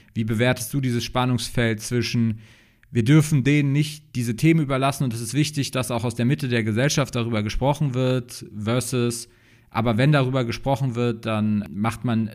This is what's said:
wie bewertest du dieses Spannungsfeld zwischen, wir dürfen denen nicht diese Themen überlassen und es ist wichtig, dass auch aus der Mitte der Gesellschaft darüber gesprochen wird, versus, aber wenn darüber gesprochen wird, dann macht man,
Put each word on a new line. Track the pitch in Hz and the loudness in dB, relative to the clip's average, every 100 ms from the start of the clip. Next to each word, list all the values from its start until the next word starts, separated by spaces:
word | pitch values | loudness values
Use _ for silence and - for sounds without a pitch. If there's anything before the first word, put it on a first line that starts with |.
| _ | _
wie | - | -6
bewertest | 113 113 123 127 113 | -2 0 2 0 -2
du | 143 | -2
dieses | 131 120 | 0 -2
Spannungsfeld | 117 127 127 123 - - 117 107 | -2 -2 0 0 -2 0 0 -2
zwischen, | - 120 113 120 113 110 - - _ _ - | -2 -2 0 0 0 -2 -10 -20 _ _ -6
wir | 117 | 0
dürfen | 110 156 151 147 | 6 6 6 2
denen | 131 147 143 | 4 2 2
nicht | 139 151 - - 123 | 2 0 -4 -10 -6
diese | 117 117 | -4 2
Themen | 160 160 | 4 4
überlassen | 139 135 135 131 | 2 0 0 0
und | 131 | -2
es | 113 | -4
ist | 113 | -4
wichtig, | 135 151 151 131 | 0 0 0 -4
dass | 131 123 | -2 -2
auch | 120 | -2
aus | 117 117 | -2 0
der | 120 | 0
Mitte | 147 135 | 2 0
der | 120 | 0
Gesellschaft | 107 107 139 156 131 123 | 0 2 2 2 0 -2
darüber | 117 113 | -2 -2
gesprochen | 104 - 131 143 147 | -2 0 0 0 0
wird, | 123 127 127 127 - - 104 | 0 0 0 -4 -14 -14 -8
versus, | 104 123 120 127 120 117 - _ _ _ _ | -2 -2 0 0 -2 -2 -10 _ _ _ _
aber | - 113 107 | -4 0 2
wenn | 135 | 4
darüber | 151 131 131 | 4 2 0
gesprochen | 117 - 135 135 135 117 | -2 -4 -2 -2 -2 -2
wird, | 120 110 113 | -2 -2 -2
dann | 110 107 104 98 | 0 0 0 -4
macht | 87 110 113 | -4 -4 -2
man, | 127 113 107 | -2 -2 -2